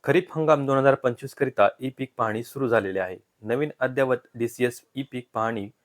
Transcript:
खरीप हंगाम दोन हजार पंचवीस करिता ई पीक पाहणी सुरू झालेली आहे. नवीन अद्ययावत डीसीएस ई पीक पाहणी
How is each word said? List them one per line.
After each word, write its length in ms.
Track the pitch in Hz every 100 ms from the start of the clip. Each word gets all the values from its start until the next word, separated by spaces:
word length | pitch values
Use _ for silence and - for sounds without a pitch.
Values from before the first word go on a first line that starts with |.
खरीप 220 | - 156 185
हंगाम 360 | 160 156 147 135
दोन 120 | 135
हजार 160 | 135
पंचवीस 400 | 135 127 120 135
करिता 340 | - 131 117 101 -
ई 100 | 131
पीक 220 | - 131 -
पाहणी 280 | 113 110
सुरू 240 | 117 139 127
झालेली 300 | 113 98 95
आहे. 180 | 92 92 _ _
नवीन 280 | 107 123 151 -
अद्ययावत 360 | 127 131 131 123 _
डीसीएस 480 | 117 117 - 123 - _ 135
ई 60 |
पीक 260 | 135 123 120
पाहणी 380 | 113 110 113 101 _